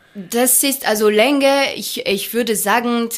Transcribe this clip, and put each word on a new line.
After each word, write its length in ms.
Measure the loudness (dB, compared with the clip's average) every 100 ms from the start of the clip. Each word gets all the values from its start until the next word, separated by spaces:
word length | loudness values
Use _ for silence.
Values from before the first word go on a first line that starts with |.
| _
Das 480 | -16 -6 0 2 2
ist 240 | 0 -2 -2
also 220 | 2 2
Länge, 680 | 4 4 4 4 2 0 -4
ich, 280 | -8 -6
ich 300 | -4 -4 -2
würde 200 | -2 -2
sagen, 540 | -2 0 0 0 -2 -2